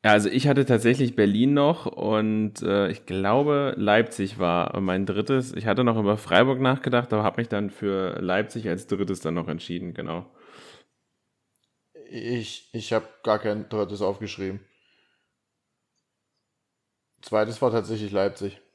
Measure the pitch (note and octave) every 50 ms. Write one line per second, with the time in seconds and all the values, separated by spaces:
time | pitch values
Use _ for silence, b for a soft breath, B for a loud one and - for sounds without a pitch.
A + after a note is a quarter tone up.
0 | - A2 G#2 G#2 G#2 G2+ - C3 C3 D3 C3 C#3 C3+ - B2 A2 A#2 A#2 B2 C3+
1 | C3+ A#2 - - G#2+ G2+ G2+ G#2+ B2 C#3 C#3+ C#3+ C#3+ D3 E3 D#3+ - - - -
2 | - G#2+ G#2+ G#2+ G#2+ A2 G#2+ G#2+ G#2+ G#2 G#2 - - F2+ G2 G2+ G2+ F#2 - -
3 | - - F2+ F#2+ F#2+ G2 A2 C3+ C#3+ D3 D3 C#3+ C#3+ C3+ - - G#2 G#2 G#2 A2+
4 | A#2 A2+ - - G2 F#2+ G#2+ G2+ F#2 F2 F2 F2 E2+ - - G2 G2 F#2 F#2 F#2+
5 | G2 F#2 F#2 G#2 G#2+ - C3+ C3 B2+ B2+ - - G#2 A#2 G2 A2+ B2+ A#2+ A2+ A2+
6 | G#2 G2+ G#2 G#2+ - - E2+ F#2 B2 C3 C3+ B2+ C3+ B2+ C3 B2+ - B2+ B2 A#2+
7 | A#2+ - A2 G#2+ G#2+ G2+ - - A#2 A2+ A2 G2+ G#2 G2 - - A2 G2+ G2 F#2+
8 | F#2+ F2+ - - F2+ F2+ F#2 G2+ G#2+ - - A#2+ A2 A2 F2+ F2+ - - G2+ F#2+
9 | G2+ F2+ F#2+ F2 - E2 E2 F2 E2 - D2+ E2+ - - F2 F2 F#2 F2 E2 -
10 | D#2+ D#2+ D#2+ F2 F2+ - B B B B B B B B B B B B _ _
11 | _ _ _ _ _ _ _ _ _ _ _ _ _ _ _ _ _ _ _ D#3+
12 | C#3 - - A#2 - A#2 B2 A#2+ A2 - - - _ _ - A#2 G#2+ - A2+ A2
13 | - - - _ - A#2 G#2+ G#2 - A2 G#2 G#2+ G#2 - - G#2+ G#2 F#2 G#2 G2
14 | G2+ F#2 G2+ - A2 G2 - - G2 F#2+ G2 F#2+ - _ _ _ _ _ _ _
15 | _ _ _ _ _ _ _ _ _ _ _ _ _ _ _ _ _ _ _ _
16 | _ _ _ _ _ _ _ _ _ _ _ _ _ _ _ _ _ _ _ _
17 | _ _ _ _ - - A2 G#2+ G#2+ A2+ A2+ - C3+ B2 A2 A#2 G2+ - A2+ G#2+
18 | G#2 G2+ G2+ G2 G2 G2+ G2 - G2+ G2 - - _ _